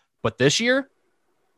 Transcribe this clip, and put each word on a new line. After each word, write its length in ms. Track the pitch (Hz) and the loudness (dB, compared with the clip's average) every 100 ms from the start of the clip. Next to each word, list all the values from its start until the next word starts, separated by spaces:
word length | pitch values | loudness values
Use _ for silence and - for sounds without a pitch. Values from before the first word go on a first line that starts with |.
| _ _ | _ _
But 160 | 117 - | -6 0
this 220 | 131 - | 0 2
year, 280 | 233 262 269 _ _ _ _ _ _ | 0 -2 -4 _ _ _ _ _ _